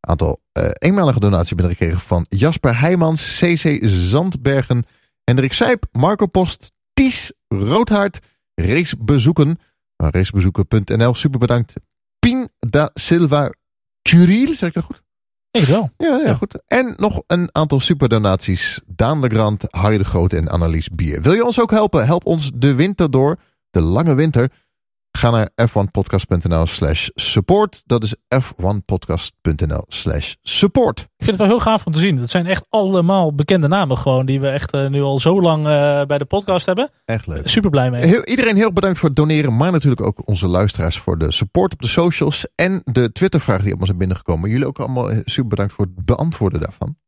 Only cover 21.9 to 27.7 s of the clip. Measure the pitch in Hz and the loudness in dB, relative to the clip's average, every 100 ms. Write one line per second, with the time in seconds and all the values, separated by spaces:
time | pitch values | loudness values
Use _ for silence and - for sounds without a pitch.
21.9 | 156 120 175 - 165 143 123 135 127 180 | 2 2 0 0 -2 -4 0 2 2 0
22.9 | 196 165 131 139 175 _ _ _ 92 82 | 0 0 2 0 -2 _ _ _ 0 2
23.9 | 101 170 143 160 131 131 _ _ _ _ | 2 2 2 2 2 0 _ _ _ _
24.9 | _ _ - 120 113 107 - 117 107 101 | _ _ -2 0 2 0 0 0 0 -2
25.9 | - 92 98 - 87 85 82 82 - 71 | -2 -2 -2 0 -2 0 0 0 -2 -2
26.9 | 73 - - - 107 98 196 214 | -2 -6 -8 -2 -2 2 2 2